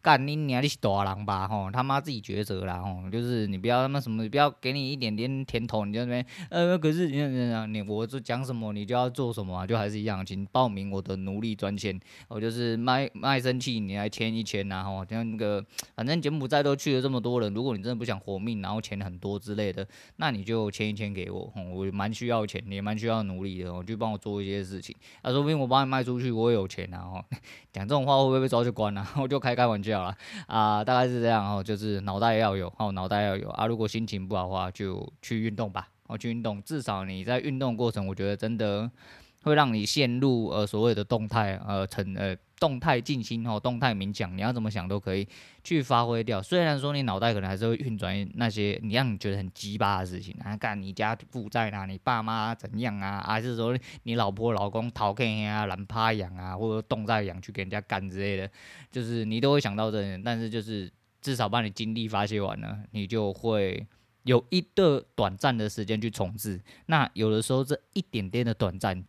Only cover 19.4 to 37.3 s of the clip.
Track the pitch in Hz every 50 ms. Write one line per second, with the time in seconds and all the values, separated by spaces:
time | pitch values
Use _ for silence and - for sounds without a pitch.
19.4 | - 101 104 104 107 98 90 92 98 - - - - - - _ 160 156 127 104
20.4 | 95 107 113 113 110 104 101 - 107 107 107 101 107 101 101 95 90 95 95 95
21.4 | 92 - - - 92 90 90 92 95 98 95 101 98 107 113 - 120 120 117 113
22.4 | 107 101 - - 113 104 101 98 98 104 107 107 107 117 113 113 107 98 92 90
23.4 | 95 98 92 92 90 90 87 90 90 92 113 107 117 110 107 98 - 107 101 101
24.4 | 101 98 98 101 98 92 98 95 - - - - _ - - - _ 131 127 139
25.4 | 143 147 160 151 139 123 127 135 139 131 135 131 127 117 127 123 120 131 117 110
26.4 | 113 120 120 110 95 95 - - 87 90 90 90 90 90 92 92 92 _ - -
27.4 | - - - - - _ _ 95 98 104 143 143 131 139 139 135 135 131 131 131
28.4 | 131 131 127 117 120 123 113 113 110 104 104 98 98 90 - 147 135 123 139 139
29.4 | 113 131 120 120 123 120 110 101 98 107 110 98 92 90 98 - - - - 208
30.4 | 165 - - 110 107 107 107 104 110 113 127 123 127 127 123 123 117 117 117 110
31.4 | 101 98 104 101 95 107 107 98 104 110 104 98 98 101 98 101 113 117 113 110
32.4 | 113 104 98 98 92 85 - - 110 104 98 95 92 95 104 104 104 101 95 98
33.4 | 104 104 - - 107 113 117 107 110 107 - 113 113 104 - 101 95 92 107 95
34.4 | 92 92 95 92 92 92 90 - 104 95 92 95 92 - - - - - 120 113
35.4 | 110 113 107 104 120 101 92 98 - - _ _ _ _ 113 107 - 120 117 120
36.4 | 117 113 104 101 101 - 160 151 123 - 104 95 95 95 92 92 92 110